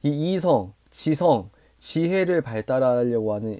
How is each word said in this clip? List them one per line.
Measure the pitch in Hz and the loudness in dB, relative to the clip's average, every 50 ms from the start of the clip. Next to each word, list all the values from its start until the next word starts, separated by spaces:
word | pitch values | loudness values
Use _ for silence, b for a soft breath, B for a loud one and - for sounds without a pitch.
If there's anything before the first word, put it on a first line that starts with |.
이 | B 147 147 147 156 175 190 | B -2 0 0 -2 -2 -2
이성, | 185 165 180 147 113 92 95 - _ _ _ | 0 2 2 2 2 0 -4 -12 _ _ _
지성, | - - - 156 156 143 175 170 139 107 92 98 b b b b b b | -12 -6 -2 -2 0 2 2 2 2 2 0 -6 b b b b b b
지혜를 | - - - 160 165 170 185 190 185 175 180 165 | -12 -6 -2 -2 0 0 2 0 0 2 0 0
발달하려고 | 135 123 117 107 107 - 127 131 131 127 123 123 123 123 117 113 107 107 | -2 -2 -6 -6 -4 -2 0 2 2 2 2 2 0 0 0 0 0 -2
하는, | 104 104 110 110 104 | -2 -4 -4 -6 -8